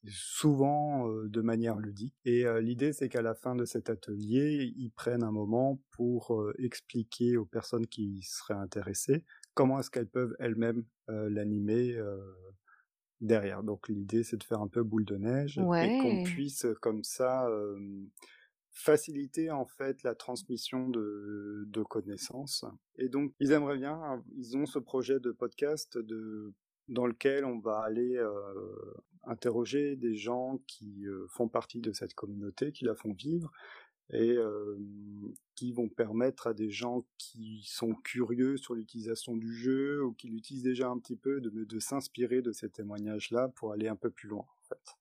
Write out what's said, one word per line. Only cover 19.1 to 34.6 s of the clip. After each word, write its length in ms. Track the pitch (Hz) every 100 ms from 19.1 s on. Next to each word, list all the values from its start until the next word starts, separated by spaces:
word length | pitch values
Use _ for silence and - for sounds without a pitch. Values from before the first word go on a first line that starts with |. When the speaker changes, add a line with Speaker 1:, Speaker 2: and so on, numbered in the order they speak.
| 143 139 - 160
Speaker 1:
en 160 | 147 120
fait 360 | - 135 135
la 100 | 127
transmission 760 | 113 - 123 - 120 - 131 127
de, 760 | 120 104 104 101 104 104 104 104
de 160 | 107
connaissances. 840 | 107 113 98 101 - 127 139 - - - _ -
Et 120 | 131
donc 260 | 139 143 -
ils 100 | 143
aimeraient 260 | 151 143 139
bien, 440 | 135 160 156 127 - -
ils 200 | 120 131
ont 100 | 147
ce 120 | 147
projet 400 | - 135 123 135
de 120 | 123
podcast 680 | 117 120 - 143 151 - 123
de, 560 | 110 110 110 107 104 101 _ _ -
dans 180 | 123 123
lequel 380 | 117 139 139
on 140 | 135 120
va 220 | 107 107
aller, 360 | 110 110 123 127
euh, 800 | 110 104 101 98 98 101 101 - - 180
interroger 720 | - 113 127 117 117 139 143 135
des 180 | 120
gens 440 | 107 104 123 127 131 -
qui, 380 | - 104 101 101
euh, 200 | 95 92
font 200 | - 117
partie 320 | 117 - 120
de 120 | 113
cette 220 | 101 117
communauté, 560 | - 104 101 101 - 143
qui 120 | 147
la 100 | 120
font 180 | 107 107
vivre, 380 | 95 131 170 160 - - - - _ _
et, 220 | 113 113 120
euh, 420 | 113 104